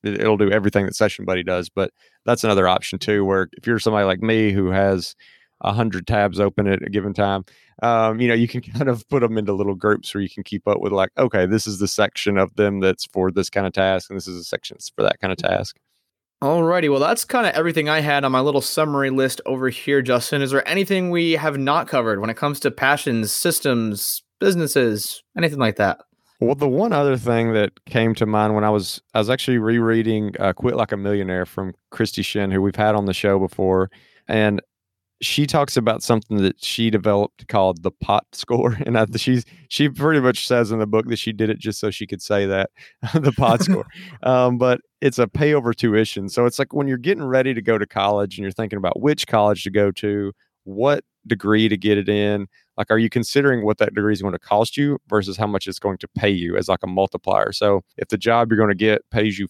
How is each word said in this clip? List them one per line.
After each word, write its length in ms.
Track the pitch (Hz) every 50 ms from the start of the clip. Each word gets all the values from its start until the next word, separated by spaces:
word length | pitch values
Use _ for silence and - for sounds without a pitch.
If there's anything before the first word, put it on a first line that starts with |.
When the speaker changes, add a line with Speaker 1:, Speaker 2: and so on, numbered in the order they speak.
| -
Speaker 1:
it, 180 | 104 101 98
it'll 160 | 107 110 107
do 120 | 101 104 98
everything 360 | 101 110 98 101 - 101 98
that 100 | 92 -
Session 300 | - 110 101 - - 98
Buddy 180 | 95 95 90 87
does, 240 | 92 90 90 87 -
but 220 | _ 98 95 - _ _ _ _ _ _ _
that's 180 | 113 120 - -
another 220 | 110 101 98 92 90
option 300 | 92 95 - - - 92
too, 260 | - - 104 104 98
where 240 | 95 98 95 92 82 -
if 100 | - -
you're 120 | 120 117 107
somebody 260 | - 113 107 107 101
like 160 | 95 92 90
me 300 | 101 113 113 110 110 104 98
who 140 | 101 95
has 460 | 90 92 95 98 98 98 90 85 - - _ - - _ _ _ _ _ _
a 120 | - 98 101
hundred 340 | 120 117 113 92 92 85
tabs 320 | - 117 104 101 101 95 98
open 280 | 104 101 - - 101
at 140 | 98 98 - -
a 60 | -
given 240 | 98 104 92 104 92
time, 300 | - 104 98 98 95 90 _ _ _ _ _ _ - -
um, 380 | 117 117 113 113 110 110 113
you 60 | 123 120
know, 40 | 117
you 140 | 113 117
can 140 | 117 - 127
<laughs> 0 |
kind 260 | 117 - 107 113 147 135
of 180 | 120 110 104 _
put 140 | 139 135 120
'em 140 | 113 113
into 160 | 110 104 101 101
little 220 | 95 101 101 98
groups 380 | 92 - 107 104 - - - -
where 80 | 101
you 80 | 98 92
can 140 | - - 95
keep 240 | - 107 98 _
up 120 | 104 104 -
with, 140 | - 101 95
like, 160 | 98 95 92 _
"Okay, 280 | - 139 123 - 101 92
this 220 | 92 104 110 -
is 120 | 110 104 92
the 80 | 101
section 500 | 92 - - 104 95 _ - - 104 101
of 180 | 98 98 92 _
them 240 | - 104 101 101 98
that's 260 | 95 95 90 - -
for 240 | - - 95 92 92
this 180 | 85 98 90 -
kind 180 | - 101 98
of 60 | 92 -
task, 360 | 98 95 95 95 92 - -
and 60 | 95
this 120 | 98 -
is 120 | 95 90 87
a 40 | 82
section 320 | - - - - - -
that's 140 | - - -
for 140 | _ - 53
that 160 | 50 - -
kind 120 | - 95 92
of 40 |
task." 380 | - - - 92 95 - - - _ _ _ _ _ _ _ _ _ _ _ _ _
Speaker 2:
Alrighty, 480 | 135 139 160 170 165 165 175 180 165 147
well, 120 | 143 135
that's 240 | 143 165 233 233 -
kinda 280 | - - 247 226 185 -
everything 360 | 147 165 170 160 160 147 151
I 100 | 156 156
had 240 | 147 151 143 143 139
on 80 | 135
my 80 | 131 127
little 220 | 131 147 139 139
summary 480 | 131 - - 156 156 151 143 139 139 135
list 320 | 131 131 131 131 127 - -
over 220 | - 131 131 131
here, 340 | 127 117 - - - 143 139
Justin. 400 | 127 127 123 120 117 - 151 143
Is 100 | 139 131
there 140 | 135 139 -
anything 440 | - 165 190 196 190 196 190 180 180
we 240 | 175 175 170 165 160
have 240 | 151 151 156 143
not 320 | 139 135 135 147 170 - -
covered 320 | - 131 117 113 107 98
when 80 | 104 113
it 80 | 113
comes 240 | - - 147 147 -
to 100 | - 135
passions, 640 | - - 131 135 147 143 - 143 120 113 107 101 -
systems, 880 | - - 175 160 - - 147 127 120 113 110 104 95 - - - - _ _ _ _
businesses, 840 | 196 196 190 175 160 143 - 143 127 117 104 104 - - - - _ _ _
anything 220 | - 170 160 147 139
like 160 | 123 110 107
that? 240 | - 104 95 - - - _ _ _ _ _ _ _
Speaker 1:
Well, 160 | 113 117 139
the 140 | 139 147 139
one 240 | 123 156 214 233 -
other 240 | 143 143 143 135
thing 340 | 123 113 120 117 117 117 113 113
that 300 | 107 104 - _ - _
came 320 | - - 117 113 113 110
to 100 | - 117
mind 300 | 107 107 107 107 107 107
when 80 | 107 104
I 60 | 107
was, 320 | 107 104 92 - - - _ _ -
I 60 | 113
was 100 | 104 107
actually 280 | 127 131 - - 127
rereading, 760 | 120 107 110 117 120 117 113 113 113 110 113 110 107 107 104 - -
uh, 140 | 95 98 90
Quit 240 | - - 123 -
Like 160 | - 110 - 107
a 40 |
Millionaire 480 | 101 98 101 104 101 95 92 92 90 90
from 280 | - - - 98 92 90 _ _ _
Christy 300 | - - 117 104 - -
Shin, 300 | - - - 107 101 95
who 100 | 95 95
we've 160 | 95 101 92
had 180 | - 107 107 107
on 100 | 104 101
the 80 | 98 92
show 240 | - - 101 98
before, 540 | 98 95 92 - - 95 95 95 95 95 95 - - _ _ _ _ _
and 360 | - - 110 107 104 101 95 _ _ _ _ _ _ _ _ _ _ _ _
she 240 | - - - - 147
talks 300 | 143 - 156 143 - -
about 260 | 139 113 113 110 -
something 360 | - - 117 110 - _ 107
that 260 | 104 95 92 - _ -
she 260 | - - - 117 113
developed 560 | 107 104 90 107 101 101 104 - _ _ - -
called 340 | - 104 95 92 90 82 85
the 80 | 95
pot 340 | - _ - - 101 - - _
score. 460 | - - - - 120 120 - 123 113 -
<laughs> 40 | -
And 120 | - 117
I, 80 | 113 110 104 -
she's, 260 | - - 131 127 123 117 _ - - -
she 220 | _ - - 147 147
pretty 320 | 123 117 139 156 160 143
much 260 | 127 127 117 - -
says 240 | - 123 120 117 104
in 80 | 113 113
the 80 | 107
book 200 | 104 107 110 110
that 120 | 120 117 104
she 140 | - 120 110
did 160 | 101 110 107
it 100 | 110 92
just 180 | - 110 101
so 140 | - - 107
she 160 | 92 - 107
could 140 | - 104 90
say 240 | - - 104 101 101
that, 240 | 98 98 95 98 - _ - - -
<laughs> 240 | _ _ - 120 -
the 200 | 160 147 135 113
pot 280 | - 135 113 113 120
score. 240 | - - 190 - - -
Speaker 2:
<laughs> 320 | - 180 - - 160 113 -
Speaker 1:
Um, 340 | 123 127 127 127 123 123
but 220 | 120 123 127 123 123 _ _ _ _
it's 180 | - 139 120 -
a 80 | 120
pay 260 | 98 - - 156 151 151
over 200 | 143 117 120 113
tuition. 560 | - - 117 104 110 110 - - 104 98 98
So 160 | - - 120
it's 120 | 123 -
like 160 | - 139 - -
when 140 | 147 143
you're 100 | 139 131
getting 260 | 123 120 170 190 165 151
ready 300 | 131 127 131 127 135 131
to 80 | 113
go 160 | 98 113 113
to 80 | 107 104
college 520 | _ - 101 98 101 104 101 101 98 95
and 60 | - 101
you're 80 | 98
thinking 260 | 92 - 113 101 107
about 240 | 101 95 87 - -
which 260 | 117 147 151 147 -
college 360 | - - 110 104 104 104 92 -
to 60 | 101
go 220 | 95 104 101 101
to, 400 | 92 - - 104 101 104 101 98 101 _ _ _ _ _ _
what 400 | 95 98 101 123 139 143 - - _ _ _ _
degree 400 | 110 117 95 - 101 107 107 110
to 80 | 110 104
get 200 | 92 101 107 104
it 100 | 101 98
in, 400 | 101 104 104 104 104 104 101 98 - _ _ _ _ _
like, 120 | - 104 _
are 60 | 113
you 120 | 110 113 107
considering 560 | - 123 113 - - 143 139 139 127 117 107
what 120 | 104 107 -
that 140 | 110 - 101
degree 200 | 107 104 107 107
is 80 | 92
going 120 | 98 101 90
to 60 | 87
cost 380 | _ - 104 104 113 - -
you 220 | - 143 143 143 - _
versus 280 | _ 113 107 95 98 95
how 120 | 92 110
much 200 | 104 101 95 -
it's 120 | 98 92 -
going 180 | - 101 95
to 100 | - - - _
pay 120 | - - 104
you 260 | 101 90 87 85 90
as, 140 | 98 90 -
like, 100 | 95 - -
a 40 |
multiplier? 640 | 92 92 95 98 95 - - _ 95 98 101 52 -
So 300 | 85 - 110 104 101 95 - _ _
if 100 | - 98
the 100 | _ -
job 340 | 101 - 117 117 120 120 113
you're 80 | 110 107
gonna 160 | 110 104 101
get 260 | 90 107 110 107 104 - _
pays 260 | - 113 107 110 98
you 100 | 95 101